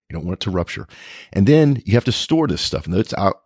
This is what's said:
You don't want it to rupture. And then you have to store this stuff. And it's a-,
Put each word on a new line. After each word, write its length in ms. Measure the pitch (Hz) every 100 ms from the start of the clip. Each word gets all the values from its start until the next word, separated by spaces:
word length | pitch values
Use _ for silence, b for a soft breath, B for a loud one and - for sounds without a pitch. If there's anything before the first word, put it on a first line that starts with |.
| -
You 60 |
don't 100 | 82
want 140 | 85 95
it 60 |
to 60 | -
rupture. 380 | 92 85 - - B B B B
And 120 | - 98
then 360 | 151 151 131
you 80 | -
have 120 | 117 -
to 60 |
store 340 | - - 160 151
this 160 | 82
stuff. 240 | - 76 76
And 80 |
it's 180 | 90 110
a-, 220 | - 98 -